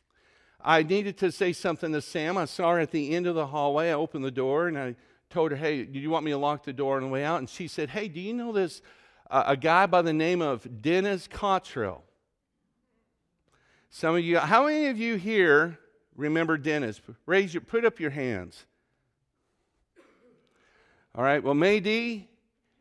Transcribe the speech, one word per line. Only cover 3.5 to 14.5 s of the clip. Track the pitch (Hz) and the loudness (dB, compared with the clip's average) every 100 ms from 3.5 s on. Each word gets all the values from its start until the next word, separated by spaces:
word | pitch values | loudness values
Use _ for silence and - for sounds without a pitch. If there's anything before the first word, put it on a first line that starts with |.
| 147 143 143 170 | 0 0 2 2
I | |
opened | 147 156 156 135 | 0 -2 -4 -6
the | |
door, | 131 131 147 175 | -2 0 0 0
and | 147 | -2
I | 127 120 _ _ _ | -6 -10 _ _ _
told | 180 160 | -2 -2
her, | 139 | 0
"Hey, | 156 147 113 | -2 -2 -4
do | 135 | -6
you | 147 | -4
want | 160 | -2
me | 151 | -2
to | 143 | 0
lock | 143 147 - | 0 -2 -6
the | |
door | 131 139 135 | -4 -2 -2
on | |
the | 131 | -2
way | 131 | -2
out?" | 143 170 | -2 -4
And | 131 | -6
she | - 170 | -12 -10
said, | - 147 | -8 -6
"Hey, | 202 208 | -6 -8
do | 156 | -8
you | 196 | -8
know | 240 233 | -6 -4
this, | 208 175 - - - _ _ - | -2 -2 -4 -20 -20 _ _ -2
uh, | 135 - | 0 2
a | 139 | 2
guy | 160 170 196 | 4 4 4
by | 180 | 4
the | 165 | 2
name | 156 160 180 | 2 0 0
of | 156 120 123 113 | -2 -4 -8 -6
Dennis | 131 180 202 190 - | -2 0 0 -4 -8
Cottrell?" | - 202 190 - 135 101 73 _ _ _ _ _ _ _ _ _ _ _ _ _ _ _ _ _ _ _ | -4 0 0 -2 -6 -6 -6 _ _ _ _ _ _ _ _ _ _ _ _ _ _ _ _ _ _ _
Some | - 160 170 | -4 0 2
of | |
you, | 170 170 | 2 2
how | 151 | 4